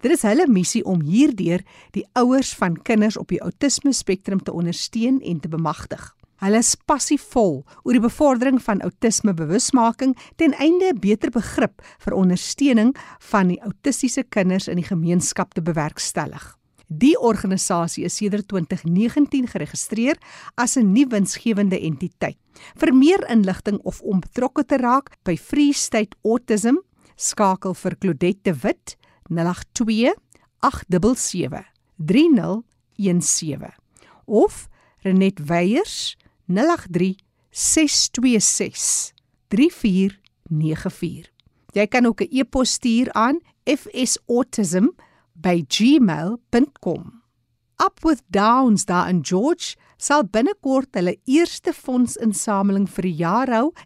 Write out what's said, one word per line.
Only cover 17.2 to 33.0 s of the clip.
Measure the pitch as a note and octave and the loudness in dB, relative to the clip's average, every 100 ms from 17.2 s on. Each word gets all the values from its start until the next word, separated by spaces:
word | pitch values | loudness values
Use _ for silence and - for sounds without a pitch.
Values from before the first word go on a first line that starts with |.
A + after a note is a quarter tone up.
| A#3 G#3+ G3 F#3+ - F3 E3 - | 2 0 0 -2 0 -2 -2 -4
is | F3 - | -6 -4
sedert | G#3 G3+ G3 | -4 -4 -4
twintig | G3 D#3+ F#3 | -6 -4 -6
negentien | E3 F3+ A3+ D4+ C#4+ C#4 B3 | -2 0 2 2 0 0 -4
geregistreer | F#3 D3+ - - A3 B3 E4+ - - - - | -6 -8 -10 -8 -2 -2 -2 -8 -20 -12 -4
as | A#3+ C4+ | -2 2
'n | G#3 | 4
nie | G#3 C#4 | 4 2
winsgewende | G#3+ F3+ - A#3 G3+ G3+ F#3 | 0 -2 -2 -2 0 0 -2
entiteit. | D#3+ C#3+ F3+ - - - _ - - - | -4 -6 -8 -6 -8 -8 _ -20 -18 -2
Vir | D#4 | 4
meer | C4 C#4+ F#4+ - | 6 6 4 2
inligting | A#3 F#3+ F#3 - G3+ | 2 2 -2 -4 -6
of | - - | -6 -8
om | - F#3+ | -4 -4
betrokke | - - B3 - - | -4 -4 -2 -2 0
te | C4+ | 0
raak | A#3+ B3+ C#4 _ | 2 0 -2 _
by | - D#3+ | -6 -4
Free | - D4 C#4+ | -2 2 2
State | C#4 - A3+ G#3 - | 2 -2 -2 -2 -4
Autism, | G#3 A#3+ - G#3+ A#3 E4 - _ _ - | -2 -2 0 0 2 0 -2 _ _ -8
skakel | - - G3+ F#3+ F#3+ | -6 0 0 0 -4
vir | F3 F#3 E3+ | -6 -6 -4
Claudette | F#3+ D3 F3+ - G3+ | -4 0 -2 -2 -2
de | |
Wit, | D3 G#3+ - - - _ _ - | -2 -2 -6 -10 -20 _ _ -8
nul | E3 E3+ | -4 -2
agt | F3 - | -4 -8
twee | - A3+ A3 B3 G#4+ _ _ _ _ | -6 -2 0 0 -2 _ _ _ _
agt | C4 - - | -4 -4 -2
dubbel | F3+ G3+ B3+ | 0 2 0
sewe | - F3+ C3+ D#3 - _ _ - | -4 -6 -6 -8 -14 _ _ -8
drie | D#3 G#3+ E4 | 0 4 6
nul | B3 E3 G#3 - _ _ | 4 2 -6 -8 _ _
een | - | -4